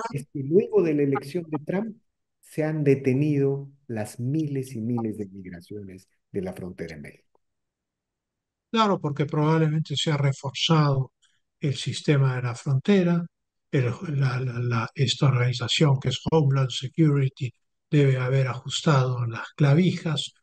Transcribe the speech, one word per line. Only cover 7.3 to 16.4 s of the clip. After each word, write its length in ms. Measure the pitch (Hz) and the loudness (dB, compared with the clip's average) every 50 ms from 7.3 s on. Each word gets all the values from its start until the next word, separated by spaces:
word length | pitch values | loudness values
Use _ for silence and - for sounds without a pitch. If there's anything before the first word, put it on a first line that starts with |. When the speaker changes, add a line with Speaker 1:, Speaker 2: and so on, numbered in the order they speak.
| _ _ _ _ _ _ _ _ _ _ _ _ _ _ _ _ _ _ _ _ _ _ _ _ _ _ _ _ | _ _ _ _ _ _ _ _ _ _ _ _ _ _ _ _ _ _ _ _ _ _ _ _ _ _ _ _
Speaker 2:
Claro, 300 | - 226 220 202 185 - | 0 2 2 2 2 0
porque 260 | - 147 139 - 147 | -2 -4 -2 -2 -2
probablemente 720 | 147 - 151 151 156 160 160 160 156 151 160 156 - 147 | -2 0 0 2 2 4 4 2 2 0 -2 -2 -4 -4
se 160 | - - 165 151 | -4 -2 -2 0
ha 40 | |
reforzado 960 | 139 139 139 135 - - 135 - - - - 165 156 151 143 135 135 131 - _ _ _ _ _ _ _ _ _ _ | 0 0 0 -2 -2 -6 -10 -6 -4 0 2 4 4 4 4 2 0 -2 -4 _ _ _ _ _ _ _ _ _ _
el 140 | - 147 127 | -4 -4 -4
sistema 640 | - - 135 113 - - - 147 139 135 131 127 | -4 -4 -6 -6 -2 0 2 4 4 4 2 0
de 60 | 127 120 | -2 -4
la 120 | 120 117 | -4 -6
frontera, 720 | - - 147 135 131 - - 208 190 175 170 175 170 175 - _ _ _ _ _ _ _ _ - | -6 -4 -2 -2 0 2 4 4 4 4 4 2 0 -2 -4 _ _ _ _ _ _ _ _ 0
el, 120 | 143 123 120 117 - 190 170 147 | 0 0 0 -2 -4 -6 -4 -2
la, 220 | 135 135 131 123 127 | 0 0 0 0 -2
la, 200 | 131 127 117 120 | -4 -4 -4 -4
la, 280 | 120 120 117 113 110 113 - | -4 -2 -2 -2 -2 -4 -2
esta 320 | - 135 - - - 151 | -2 0 0 2 2 2
organización 720 | 135 127 120 123 127 120 - 120 110 - - 165 147 135 135 | 4 4 4 2 0 0 -2 -4 -4 0 2 4 4 4 2
que 120 | - 131 | 0 -2
es 100 | 127 - - - | -4 -4 -2 0
Homeland 400 | - 160 | 2 2